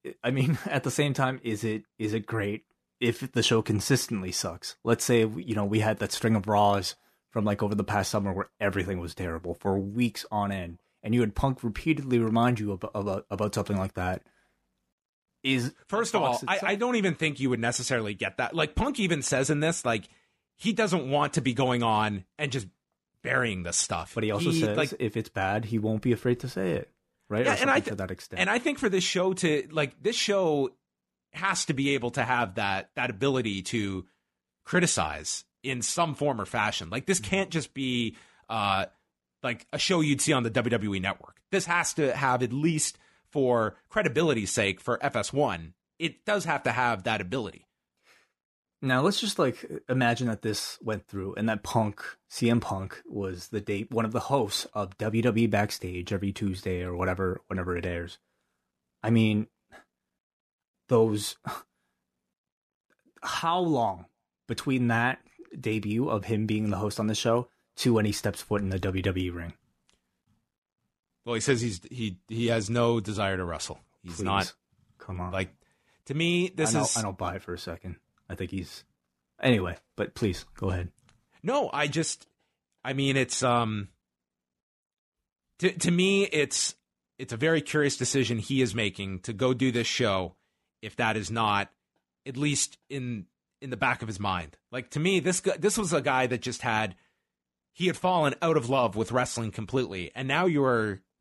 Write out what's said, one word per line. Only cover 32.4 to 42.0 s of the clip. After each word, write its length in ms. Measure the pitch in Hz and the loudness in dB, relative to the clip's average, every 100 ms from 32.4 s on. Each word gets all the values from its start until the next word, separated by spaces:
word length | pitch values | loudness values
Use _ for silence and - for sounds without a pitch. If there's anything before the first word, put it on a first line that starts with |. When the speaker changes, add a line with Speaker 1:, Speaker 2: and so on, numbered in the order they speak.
| 110 98 | 0 0
Speaker 2:
that, 340 | 101 95 - - | 0 -2 -4 -4
that 160 | 123 | -4
ability 500 | 95 139 131 110 98 | 0 0 2 0 -2
to 420 | 90 117 101 95 - _ _ _ _ _ - | -2 -2 -2 -4 -8 _ _ _ _ _ -2
criticize 800 | 180 170 - 78 76 78 - - _ | 2 2 2 0 -4 -6 -8 -10 _
in 220 | 135 127 | -6 -4
some 320 | 117 - 165 - | -2 0 -2 0
form 260 | 147 117 | -2 -2
or 40 | 95 | -2
fashion. 440 | 117 104 - 82 | 0 0 -2 -6
Like, 160 | 117 156 | -4 -2
this 140 | 185 | -2
Speaker 1:
Mm-hmm. 100 | 107 | 0
Speaker 2:
can't 200 | 190 190 | -2 0
just 240 | 165 - 135 | -4 -4 -6
be, 420 | 131 120 113 - - _ - | -2 0 -2 -6 -16 _ -6
uh, 380 | 110 101 95 - _ _ _ _ _ | -2 2 2 0 _ _ _ _ _
like, 240 | 127 117 - | -6 -6 -6
a 60 | 147 | -2
show 240 | - 175 | 2 2
you'd 200 | 151 139 | 4 2
see 120 | - | 2
on 80 | 135 | 2
the 80 | 117 | 2
W 220 | 117 117 | 0 2
W 240 | 113 104 98 | 2 0 -2
E 40 | |
Network. 400 | 95 - - - _ | -2 -4 -8 -20 _
This 160 | 190 170 | -2 2
has 260 | 175 160 | 0 0
to 220 | - | 0